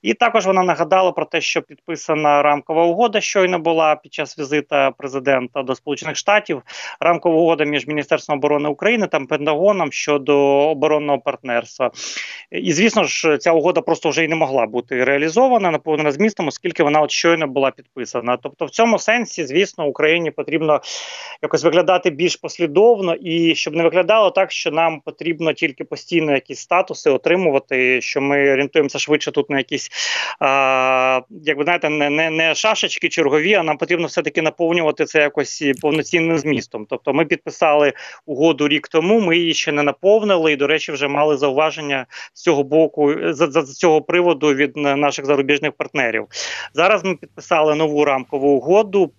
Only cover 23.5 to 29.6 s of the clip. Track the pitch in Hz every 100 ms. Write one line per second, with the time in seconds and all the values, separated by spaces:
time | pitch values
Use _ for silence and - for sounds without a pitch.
23.5 | 156 - 156 165 170 175 220 196 190 190
24.5 | - 170 151 165 160 - 151 160 160 160
25.5 | 143 160 135 151 143 - 170 156 139 -
26.5 | 131 - 175 190 151 - 131 - 180 180
27.5 | 139 - 131 127 127 - 147 139 143 139
28.5 | 135 139 165 143 139 - 151 151 147 135
29.5 | 139